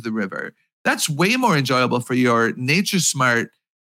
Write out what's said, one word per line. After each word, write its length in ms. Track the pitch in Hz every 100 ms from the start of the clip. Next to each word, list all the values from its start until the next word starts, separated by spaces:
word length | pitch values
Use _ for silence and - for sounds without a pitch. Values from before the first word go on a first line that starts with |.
the 80 | 117
river. 420 | 110 107 67 - - _ _
That's 260 | - 277 -
way 280 | 143 190 254
more 180 | 247 151
enjoyable 440 | 131 127 123 123
for 120 | -
your 380 | 127 123 117 113 -
nature 420 | 127 170 208 190
smart 520 | - 139 127 117 - _ _ _ _